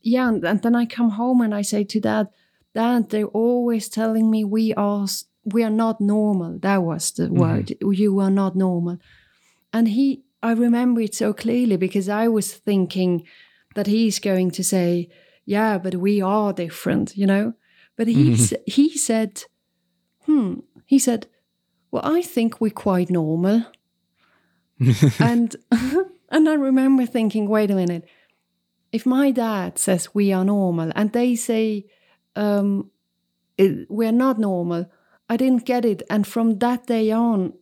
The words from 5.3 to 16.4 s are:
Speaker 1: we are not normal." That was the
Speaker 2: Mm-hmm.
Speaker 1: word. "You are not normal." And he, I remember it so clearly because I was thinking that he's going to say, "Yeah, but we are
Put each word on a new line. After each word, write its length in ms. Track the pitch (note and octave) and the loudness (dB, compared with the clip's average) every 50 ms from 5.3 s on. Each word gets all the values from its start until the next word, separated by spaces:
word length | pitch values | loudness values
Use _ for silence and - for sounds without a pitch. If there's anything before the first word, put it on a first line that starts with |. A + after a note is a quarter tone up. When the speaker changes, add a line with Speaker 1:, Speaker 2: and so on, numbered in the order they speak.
| _ _ _ | _ _ _
Speaker 1:
we 180 | G#3+ G3 A#3 A#3 | -2 0 0 0
are 60 | A3 | 2
not 280 | G#3+ A3 A3+ A3+ A3 A3+ | 0 0 0 0 0 0
normal." 600 | G#3 G3+ G#3 G#3+ G#3+ G#3 G3+ F#3 E3+ E3+ E3+ - | 0 0 2 2 2 0 0 -2 -2 -6 -8 -4
That 240 | - F#3+ G3 F#3+ | 0 0 2 2
was 280 | F3 E3 D#3 E3 - - | 2 0 -4 -4 -6 -6
the 100 | - - E3+ | -4 -4 -4
Speaker 2:
Mm-hmm. 140 | - C#3 C3+ | 0 2 2
Speaker 1:
word. 340 | B2 A2+ A2 A2 G2 - - _ | 2 2 2 -2 -2 -6 -8 _
"You 400 | - G3+ G3 F#3 G#3+ G#3 G3 G3+ | -2 -2 0 2 2 2 2 2
are 100 | G3 G3 | 2 2
not 240 | G3 G3+ G3 F#3+ F3+ | 2 0 0 0 0
normal." 440 | F#3+ F#3+ F#3 F3+ F3 E3+ E3+ F3 E3+ _ _ - _ _ _ _ _ _ _ _ _ _ _ | 0 0 0 0 -2 -2 -4 -6 -8 _ _ -20 _ _ _ _ _ _ _ _ _ _ _
And 160 | - A3+ A#3 A3 | -2 0 0 2
he, 360 | G3+ B3 C#4 C4+ C4 - _ _ _ _ | 2 2 0 0 -2 -4 _ _ _ _
I 100 | - A#3 | -2 -2
remember 480 | A#3 A3 A#3+ A#3+ A#3 A#3 B3 B3+ A#3+ A#3 | 0 2 2 2 2 2 2 2 0 0
it 140 | A3+ G#3 - | -2 -4 -4
so 180 | - - G#3 | -4 -2 -2
clearly 460 | G#3 - - A3+ A#3 B3 B3 A3+ G3 F3+ | -2 -4 -4 -2 0 0 2 2 0 0
because 320 | F#3+ F#3 - G3+ F#3 G3 | 0 -2 -2 -4 -2 -2
I 180 | G3+ G#3+ A3+ A#3 | -2 0 0 0
was 240 | A3+ G#3+ G3 - | 0 0 -2 -4
thinking 720 | - - _ G#3 G3+ G3 F#3 F#3 - F#3 F#3 F3+ F3 E3+ E3+ - - - - _ _ _ _ _ _ | -10 -8 _ 0 0 0 0 -2 -2 -2 0 0 0 -2 -4 -10 -20 -20 -20 _ _ _ _ _ _
that 100 | G#3 G3+ | -6 -2
he's 320 | G3+ G#3 A3 A3+ A3 G3 - | 0 0 2 2 0 0 -2
going 320 | - G3+ F#3+ F#3 F#3 F3+ | -2 -2 0 0 0 -2
to 120 | E3+ - | -2 -4
say, 460 | F3+ - - F#3 F3 F3 F3 F3 F3 _ _ _ _ _ _ _ _ | -4 0 0 0 0 0 0 -2 -4 _ _ _ _ _ _ _ _
"Yeah, 320 | - G3+ G#3 A3 A3 G#3 F#3 | -4 0 0 0 0 0 -2
but 160 | F3+ F#3 F3+ | -4 -4 -4
we 260 | F3+ F3+ G3+ G#3 G3+ | -2 0 0 0 2
are 320 | F#3+ F#3 G3+ G#3+ | 0 0 0 0